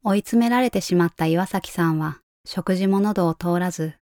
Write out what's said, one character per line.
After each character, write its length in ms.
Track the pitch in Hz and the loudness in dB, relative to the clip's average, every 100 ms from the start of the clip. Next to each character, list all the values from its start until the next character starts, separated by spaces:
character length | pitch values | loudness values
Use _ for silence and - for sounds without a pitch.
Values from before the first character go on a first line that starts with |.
追 140 | 214 202 | 0 0
い 20 | |
詰 200 | - 233 | 2 2
め 100 | 233 | 2
ら 120 | 247 | 2
れ 100 | 254 | 2
て 80 | 196 | 0
し 160 | - 175 | 0 2
ま 120 | 170 | 2
っ 60 | |
た 120 | - 160 | 0 0
岩 200 | 165 185 | 0 0
崎 260 | 190 - | -4 -6
さ 140 | - 165 | -2 0
ん 120 | 156 | 0
は、 220 | 156 143 _ _ - | -4 -8 _ _ -10
食 300 | - - 185 | -6 -2 0
事 120 | 190 | 2
も 140 | 196 | 2
喉 260 | 202 202 170 | 2 2 0
を 60 | |
通 260 | 160 175 175 | 0 -2 0
ら 100 | 180 | -2
ず 260 | 170 160 - | -4 -6 -8